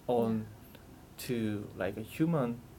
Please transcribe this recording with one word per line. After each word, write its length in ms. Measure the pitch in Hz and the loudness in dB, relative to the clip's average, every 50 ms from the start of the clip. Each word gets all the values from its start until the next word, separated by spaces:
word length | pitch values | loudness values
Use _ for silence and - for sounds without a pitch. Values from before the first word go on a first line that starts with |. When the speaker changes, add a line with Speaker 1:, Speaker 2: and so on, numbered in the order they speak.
| - | -2
Speaker 1:
on 400 | - 123 120 117 113 113 110 107 | 2 4 4 6 4 4 2 0
Speaker 2:
Yeah. 800 | 107 - - - - - - - - - - - - - - - | -2 -10 -14 -18 -18 -18 -18 -18 -18 -18 -18 -18 -18 -14 -12 -4
Speaker 1:
to, 400 | - 123 117 110 107 104 101 107 - - | -2 0 2 2 2 0 0 -2 -6 -4
like, 200 | - 95 92 101 | -2 0 0 0
a 60 | 107 110 | -2 -6
human 580 | - - - 160 160 170 151 131 120 120 - - - - | -8 2 2 4 4 6 4 4 2 0 -4 -8 -14 -18